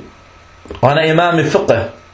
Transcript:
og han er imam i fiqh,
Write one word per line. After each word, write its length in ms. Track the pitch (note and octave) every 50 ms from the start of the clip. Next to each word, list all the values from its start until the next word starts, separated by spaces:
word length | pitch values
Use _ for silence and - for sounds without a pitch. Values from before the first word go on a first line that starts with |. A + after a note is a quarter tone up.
| - - - - - - - - - - - - - - - - A#2+
og 60 | B2+
han 100 | C#3+ D#3
er 140 | D#3+ D#3+ D#3+
imam 260 | D#3+ F3 F3 E3+ D#3+
i 60 | D3
fiqh, 360 | D3 - F#3+ - - B2 G2+ F#2+ - - - - -